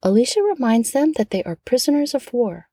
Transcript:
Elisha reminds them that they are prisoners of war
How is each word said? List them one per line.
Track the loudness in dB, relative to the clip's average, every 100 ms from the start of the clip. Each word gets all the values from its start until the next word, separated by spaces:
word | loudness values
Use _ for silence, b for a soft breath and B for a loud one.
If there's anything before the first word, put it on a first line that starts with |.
Elisha | 2 2 2 2
reminds | 0 0 2 2 2
them | 0 0
that | 0 -2
they | -2
are | -6 -10
prisoners | -2 0 2 0 0
of | -4 -6
war | -2 -2 -4 -16